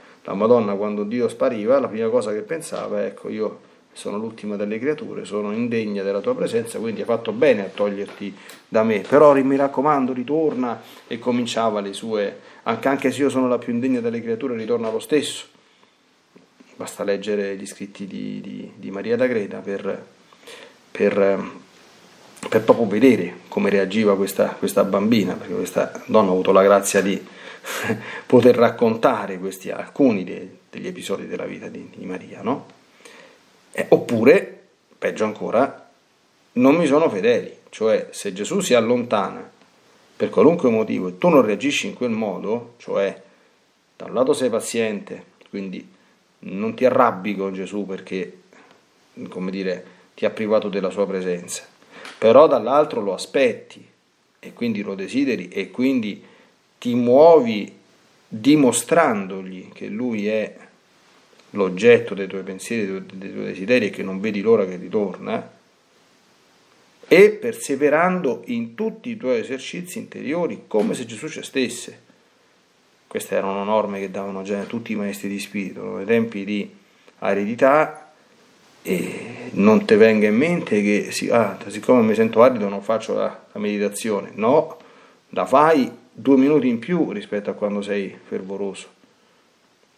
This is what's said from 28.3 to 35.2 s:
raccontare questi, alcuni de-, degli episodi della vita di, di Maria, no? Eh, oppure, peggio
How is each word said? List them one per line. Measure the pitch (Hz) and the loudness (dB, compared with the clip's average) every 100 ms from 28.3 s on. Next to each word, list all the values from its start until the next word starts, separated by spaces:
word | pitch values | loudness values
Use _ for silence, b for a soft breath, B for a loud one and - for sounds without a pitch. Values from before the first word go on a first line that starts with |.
| 127 120 | 6 8
raccontare | 117 98 - 113 113 143 107 98 92 | 6 4 4 0 4 2 2 -4 -8
questi, | 95 - 101 | -8 -10 -10
alcuni | 98 98 - 135 101 | -10 -10 2 2 2
de-, | 90 95 92 - _ | -4 -10 -14 -20 _
degli | - 98 | -12 -12
episodi | 90 - 95 - | -10 -6 -6 -6
della | - 95 | -10 -10
vita | 95 90 | -10 -14
di, | - - | -16 -18
di | - - | -16 -12
Maria, | - - - | -12 -12 -10
no? | 110 139 - - B B B B B B B _ _ - | -6 -6 -8 -20 B B B B B B B _ _ -8
Eh, | - | 2
oppure, | 160 - 117 113 196 196 - _ _ _ _ | 2 4 2 6 6 4 -16 _ _ _ _
peggio | 95 87 | -6 -2